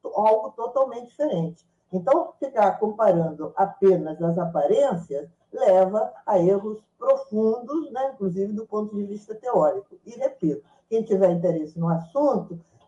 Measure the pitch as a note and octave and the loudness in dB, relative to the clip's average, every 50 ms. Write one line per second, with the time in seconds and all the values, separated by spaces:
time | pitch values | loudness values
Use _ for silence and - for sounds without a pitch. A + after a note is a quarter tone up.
0 | _ - - G3+ G#3+ A3 A3 A3 A3 A3 - - A3 B3+ - C#4 C4+ B3+ A#3 A#3+ | _ -6 -2 2 4 4 4 2 0 -6 -8 -8 -8 -4 0 -2 -2 -2 -2 -12
1 | A#3+ - _ - D4 D4+ G3+ E3+ E3 D#3+ - _ _ _ _ _ _ _ F#3 F#3 | -14 -16 _ -4 -2 -2 -2 -2 -4 -6 -8 _ _ _ _ _ _ _ -6 -4
2 | F3 - C#4 E4+ - - - _ C#4+ C4+ - A3+ G#3 F#3+ - - A3 G#3+ G#3 - | 2 2 2 2 2 -2 -8 _ -10 -4 0 2 2 2 2 0 -4 -4 0 2
3 | A3 G3+ F3+ E3+ E3 E3 D3+ D3+ D#3 - - - G3 F#3+ - - F#3+ F#3+ F#3 D#3+ | 2 4 4 4 0 -2 -4 -8 -10 -8 -2 -2 -2 -2 0 2 4 4 4 4
4 | D3+ D#3 D#3 - E3+ E3+ E3+ F#3 F3 - - D#3 - - G#3 C4 C#4+ C4 G3 E3+ | 0 -6 -6 -4 -2 -2 -2 -2 -4 -2 -2 0 2 2 2 2 2 2 0 -4
5 | - - C#3 C#3+ D3+ - _ _ _ _ - - C4+ G#3+ F#3 F#3 F#3+ F#3 G#3 A3 | -6 -6 -8 -8 -8 -10 _ _ _ _ -4 0 4 4 6 6 4 4 2 -2
6 | G#3+ - - - _ F#3+ G#3 F#3 E3+ F#3 G3+ G3 G3+ G#3+ G#3+ - _ _ _ _ | -2 -2 -6 -10 _ 0 2 4 4 4 2 2 0 -6 -8 -10 _ _ _ _
7 | A#3+ C4+ - F3+ F3+ - G#3 G#3+ A3 A3 A3+ B3 B3 B3+ D4 E4 D4+ C#4 A3 B3+ | 2 2 2 2 0 -4 -2 0 2 2 0 -2 -4 -4 -4 -4 -4 -4 -6 -4
8 | C4 C4+ C4+ - G3 F#3+ E3+ F#3+ G3 G#3 G#3+ G#3+ A3 _ G#3 G#3+ G#3+ G#3 G#3 G3+ | -4 -4 -4 -4 -4 -4 -2 -2 -4 -4 -4 -8 -8 _ -6 -6 -6 -4 -6 -8
9 | G3+ G3 G#3 G#3 - - G#3+ G#3+ - B3 - F#3 D#3 - - - - _ - - | -6 -6 -10 -14 -12 -14 -14 -8 -6 0 2 2 2 2 0 -2 -10 _ -20 -20
10 | _ G3+ A#3+ - - - - - - D#3 C3 - _ _ _ _ _ _ A3 A3+ | _ -20 -10 -4 -4 -4 -4 -2 -2 -2 -2 -4 _ _ _ _ _ _ -2 -2
11 | A3 - G#3 F#3 G3 F3+ F3 E3+ E3+ F3 E3 D#3+ D3+ D#3 - E3+ E3 E3+ E3 E3 | 0 0 2 4 4 4 2 2 0 0 0 -2 -6 -8 -6 -4 -2 -2 -2 -2
12 | - - _ C#4 D4 C#4 A#3+ F#3+ E3+ - F3 E3+ _ _ _ _ _ | -4 -6 _ 0 2 2 2 0 -4 -6 -14 -16 _ _ _ _ _